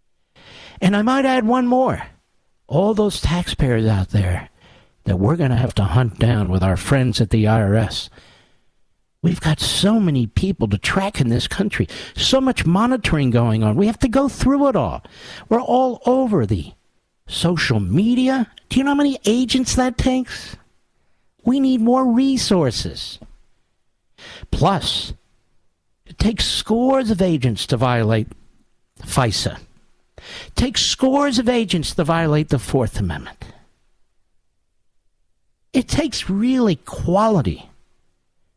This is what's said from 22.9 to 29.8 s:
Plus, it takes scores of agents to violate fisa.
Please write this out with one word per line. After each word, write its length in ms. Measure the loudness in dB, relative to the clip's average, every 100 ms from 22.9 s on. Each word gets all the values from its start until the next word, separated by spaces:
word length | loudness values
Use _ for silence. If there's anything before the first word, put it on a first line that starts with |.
| -10 -14 -16 -20 -20 _ _ _ _ _ _ _ _ -20 -18 -6
Plus, 640 | 0 2 0 -2 -6 -8 -14 _ _ _ _ _ _ _ _
it 140 | -18 -2
takes 260 | -2 -2
scores 640 | -4 -6 -2 0 2 2 0
of 120 | 0
agents 420 | 0 2 0 -2 -4
to 80 | 0
violate 500 | 0 2 2 0 -2 -10 -20 _ _ _ _ _
fisa. 600 | -6 0 0 0 -6 -8 -18 -20